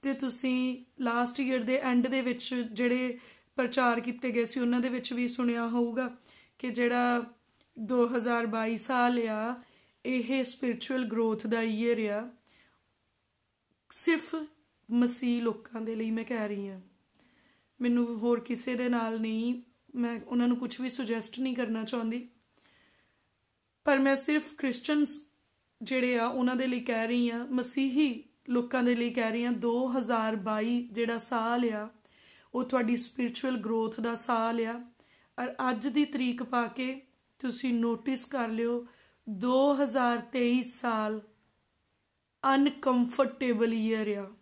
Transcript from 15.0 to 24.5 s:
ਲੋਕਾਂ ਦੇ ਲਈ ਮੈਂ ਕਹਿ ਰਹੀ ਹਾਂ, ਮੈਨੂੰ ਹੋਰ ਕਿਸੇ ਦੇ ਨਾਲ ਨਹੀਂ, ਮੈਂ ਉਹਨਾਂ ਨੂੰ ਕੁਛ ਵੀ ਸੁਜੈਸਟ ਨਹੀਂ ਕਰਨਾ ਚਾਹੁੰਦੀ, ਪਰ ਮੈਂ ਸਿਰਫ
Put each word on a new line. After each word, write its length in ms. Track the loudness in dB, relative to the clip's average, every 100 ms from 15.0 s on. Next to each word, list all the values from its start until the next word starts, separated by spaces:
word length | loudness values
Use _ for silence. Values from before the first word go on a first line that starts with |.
| 2 2 0 0
ਲੋਕਾਂ 400 | 0 -4 -10 -10
ਦੇ 140 | -6 -4
ਲਈ 160 | -2
ਮੈਂ 120 | -4
ਕਹਿ 240 | -4 -4 -4
ਰਹੀ 220 | -6 -8
ਹਾਂ, 120 | -12 -18 _ _ _ _ _ _ _ _ _
ਮੈਨੂੰ 360 | 2 2 2 0
ਹੋਰ 220 | 2 0
ਕਿਸੇ 360 | 0 -4 -2 -2
ਦੇ 140 | 0
ਨਾਲ 320 | 0 0 -2
ਨਹੀਂ, 400 | -2 0 -2 -2 -6 _ _ -4
ਮੈਂ 260 | -2 -2 -2
ਉਹਨਾਂ 200 | 2 2
ਨੂੰ 100 | 2
ਕੁਛ 220 | -2 -6
ਵੀ 100 | -6
ਸੁਜੈਸਟ 500 | -4 -2 -2 -4 -4
ਨਹੀਂ 160 | -4 -2
ਕਰਨਾ 280 | -2 -2
ਚਾਹੁੰਦੀ, 460 | -4 -4 -2 -4 -8 _ _ _ _ _ _ _ _ _ _ _ _ _ _ _
ਪਰ 160 | 2 4
ਮੈਂ 160 | 6 4
ਸਿਰਫ 380 | 2 0 0